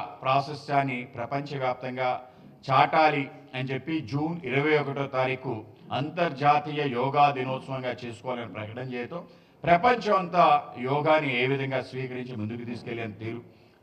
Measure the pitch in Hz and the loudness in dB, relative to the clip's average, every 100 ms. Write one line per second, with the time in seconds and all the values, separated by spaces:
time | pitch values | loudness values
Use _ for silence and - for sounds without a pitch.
0 | 107 - 131 139 147 143 - 139 135 123 | 2 -4 0 0 0 -8 -2 0 2 -2
1 | 123 117 120 139 143 139 127 123 127 123 | -8 -8 -6 -6 -6 -4 -2 -4 -6 -2
2 | 131 127 - - - - - 131 147 165 | -2 -2 -6 -20 -20 -10 2 4 6 6
3 | 156 147 135 - - 131 131 135 165 160 | 4 4 -4 -8 -10 -6 -4 -4 -4 -6
4 | 110 139 156 170 123 135 151 151 139 139 | -2 -2 -2 -4 -2 0 4 2 2 -4
5 | 139 131 127 131 139 110 107 - - 110 | -2 0 -2 -2 -6 -8 -10 -18 -6 -4
6 | 151 180 170 135 143 147 151 147 143 120 | -2 -2 -2 2 4 4 2 -4 -2 0
7 | 135 147 143 131 127 131 123 131 123 120 | 0 4 4 4 -4 -6 -6 -6 -6 -6
8 | 123 113 131 123 113 107 107 120 131 123 | -10 -10 -8 -6 -8 -10 -10 -8 -8 -8
9 | - 170 180 - _ _ 156 175 240 240 | -8 -10 -14 -20 _ _ 4 6 6 2
10 | 208 196 175 175 165 147 - 117 127 147 | 2 2 2 4 6 6 2 -6 -2 2
11 | 151 156 143 127 131 135 135 131 123 131 | 4 4 4 0 2 0 0 -2 -4 -6
12 | 131 127 127 123 107 120 117 120 120 117 | -6 -6 -8 -6 -6 -6 -8 -8 -8 -8
13 | 113 104 110 117 - _ _ _ | -8 -8 -10 -10 -12 _ _ _